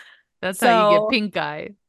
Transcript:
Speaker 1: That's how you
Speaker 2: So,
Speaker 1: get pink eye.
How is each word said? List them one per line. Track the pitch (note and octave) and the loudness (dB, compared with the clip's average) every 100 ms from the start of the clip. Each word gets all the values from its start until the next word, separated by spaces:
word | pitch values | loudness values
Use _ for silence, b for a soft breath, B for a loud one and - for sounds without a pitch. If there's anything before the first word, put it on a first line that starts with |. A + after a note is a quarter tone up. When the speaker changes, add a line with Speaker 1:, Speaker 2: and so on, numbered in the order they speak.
| B B B - | B B B -10
Speaker 1:
That's | F#3 G3 | -8 0
how | A#3+ | 2
you | A3+ G#3 | 4 4
Speaker 2:
So, | |
Speaker 1:
get | G#3 G#3+ | 2 2
pink | B3 G#3 E3+ | -2 -2 -6
eye. | D3 D3+ G3+ G3+ | -6 -8 -14 -18